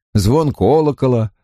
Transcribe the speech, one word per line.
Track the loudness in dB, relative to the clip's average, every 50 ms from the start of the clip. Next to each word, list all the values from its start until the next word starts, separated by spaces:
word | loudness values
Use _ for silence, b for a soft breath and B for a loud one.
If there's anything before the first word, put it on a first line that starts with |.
| _ _
звон | -4 -2 0 2 0 2 0 -2
колокола, | -2 -2 0 0 2 2 0 -2 -4 -2 -2 -2 0 -2 -2 -6 _ _